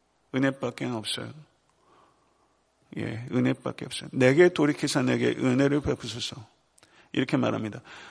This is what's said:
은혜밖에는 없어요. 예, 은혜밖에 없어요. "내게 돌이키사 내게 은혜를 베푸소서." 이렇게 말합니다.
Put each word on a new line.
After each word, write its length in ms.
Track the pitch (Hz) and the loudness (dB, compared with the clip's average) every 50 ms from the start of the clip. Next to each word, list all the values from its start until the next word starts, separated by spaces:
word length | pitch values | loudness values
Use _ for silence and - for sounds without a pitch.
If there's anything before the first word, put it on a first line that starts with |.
| _ _ _ _ _ _ - | _ _ _ _ _ _ -4
은혜밖에는 600 | 131 139 135 135 135 - 120 123 - 135 127 120 | 0 0 0 0 -2 -6 -8 -6 -6 -6 -6 -6
없어요. 360 | 110 104 - - - 113 113 120 156 147 _ _ _ _ _ _ _ _ _ _ _ _ _ _ _ _ _ _ _ _ _ _ _ _ _ _ _ _ - - - | -6 -6 -6 -8 -8 -8 -10 -14 -18 -20 _ _ _ _ _ _ _ _ _ _ _ _ _ _ _ _ _ _ _ _ _ _ _ _ _ _ _ _ -16 -10 -8
예, 280 | 107 113 117 113 120 131 - | -8 -6 -6 -8 -8 -4 -2
은혜밖에 520 | 127 123 127 131 - - - - - - | 0 0 0 0 -2 -6 -10 -8 -8 -10
없어요. 240 | - - - - - - | -10 -10 -12 -12 -6 0
"내게 360 | - 127 127 135 160 180 180 | 4 6 6 8 8 8 6
돌이키사 540 | 180 - 151 147 143 - - 139 - 147 127 | 6 4 2 2 2 0 -2 -2 0 2 2
내게 260 | 127 123 120 120 120 | 2 2 2 2 0
은혜를 520 | 120 - - 131 123 131 139 143 143 147 | 0 0 0 2 4 4 4 4 2 0
베푸소서." 560 | 135 - 135 - - 117 107 117 - - - - 107 - _ _ _ _ _ _ _ - _ _ _ _ - | 0 -2 -4 -4 -4 -8 -8 -8 -8 -10 -10 -12 -16 -20 _ _ _ _ _ _ _ -20 _ _ _ _ -2
이렇게 240 | - 131 - - | -2 -2 0 0
말합니다. 440 | 135 120 117 110 110 110 107 107 123 - - - - - - | 0 0 0 0 -2 -4 -6 -8 -10 -14 -18 -20 -20 -20 -20